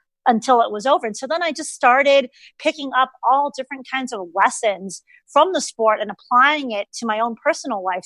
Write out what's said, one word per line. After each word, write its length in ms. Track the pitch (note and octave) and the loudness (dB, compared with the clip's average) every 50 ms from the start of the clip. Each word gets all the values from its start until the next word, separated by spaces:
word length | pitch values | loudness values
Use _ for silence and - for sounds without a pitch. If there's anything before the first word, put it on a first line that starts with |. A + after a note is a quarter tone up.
| _ _ _ _ _ - | _ _ _ _ _ 0
until 320 | A#3+ A3 A3 - C4 A#3 | 0 0 2 2 4 4
it 100 | A3+ G#3 | 4 2
was 140 | G#3 G#3 G3+ | -2 -4 0
over. 200 | B3+ D4 F4+ - | 0 0 2 0
And 100 | A3+ G#3 | -4 -8
so 100 | - - | -8 -6
then 160 | B3 D4+ E4+ F4 | -6 -4 -4 -4
I 100 | E4 C#4+ | -4 -6
just 180 | - D#4 - - | -6 -10 -12 -8
started 560 | - - B3+ B3 C4+ C#4 C#4+ C#4 C#4 C4 B3+ - _ - - _ _ | 0 2 4 4 4 4 4 4 4 4 2 -8 _ -20 -20 _ _
picking 320 | - D4+ D#4 D#4 C#4 C4+ B3 | -4 -4 -4 -2 -8 -4 0
up 140 | B3 C4 C4 - _ - A3+ | 0 0 0 -2 _ 0 2
all 220 | C4 C#4 C#4+ D4 C#4 | 2 2 2 -2 -4
different 300 | C4 C4 - C#4 C4+ B3 - | -8 -12 -12 -12 -14 -12 -8
kinds 220 | - C4+ C4 B3 B3 | -8 -6 -6 -6 -8
of 160 | G#3 F#3 E3+ D#3+ | -10 -10 -8 0
lessons 680 | F#3+ G3 B3+ B3 - - A3 G3 F3 F#3+ G3 F3 - - _ _ _ _ _ - | 0 2 2 0 0 -2 -2 -2 -2 -8 -12 -12 -14 -18 _ _ _ _ _ 4
from 200 | C#4+ D4+ F#4+ F#4 | 4 4 4 2
the 60 | D4+ | -2
sport 400 | A3+ - - - A3+ A3 G#3+ G#3+ | -4 -6 -6 0 2 2 2 2
and 100 | G#3+ G3+ | -2 -8
applying 600 | G3+ - _ _ B3 A#3+ B3+ C#4 D4+ D4+ C#4 B3+ A3 | -10 -14 _ _ 2 4 4 4 2 0 -4 -6 -6
it 160 | G3+ G3+ - - - | -6 -8 -8 -10 -8
to 80 | A#3+ | -6
my 120 | A#3 G#3+ G#3+ | -4 -2 -2
own 160 | A3+ A#3+ A3+ - _ | -2 -4 -4 -4 _
personal 400 | C#4+ E4 - - D4 A#3 G3+ F#3 | -2 -2 -2 -4 -6 -6 -4 -4
life 220 | F#3 F3+ F#3 F3+ | -4 -4 -4 -6